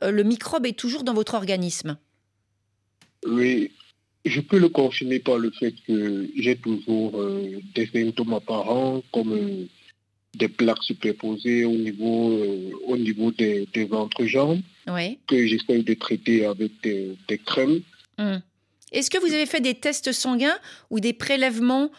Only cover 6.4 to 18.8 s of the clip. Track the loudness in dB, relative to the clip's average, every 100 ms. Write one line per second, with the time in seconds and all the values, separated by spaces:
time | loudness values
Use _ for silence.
6.4 | 0 0 -2 -4 0 0 0 -2 -2 -4
7.4 | -6 -10 -6 -4 -2 0 0 0 -2 -2
8.4 | -2 -4 0 0 2 -2 -2 -2 0 0
9.4 | -2 -4 -10 _ -20 _ _ _ _ -4
10.4 | -2 2 2 2 -4 -4 -4 -4 -6 -4
11.4 | 0 2 2 0 -2 -2 0 2 2 2
12.4 | 0 -4 -6 -6 -2 0 0 0 0 2
13.4 | 2 0 -2 -4 -2 -2 -2 -2 0 2
14.4 | 2 2 -2 _ -6 -4 -4 -6 0 2
15.4 | 4 2 2 2 2 -2 -2 -2 2 4
16.4 | 2 0 -4 -2 -4 -2 -4 -8 -6 -6
17.4 | -2 0 2 0 -2 -18 _ -4 -2 -4
18.4 | -8 _ _ _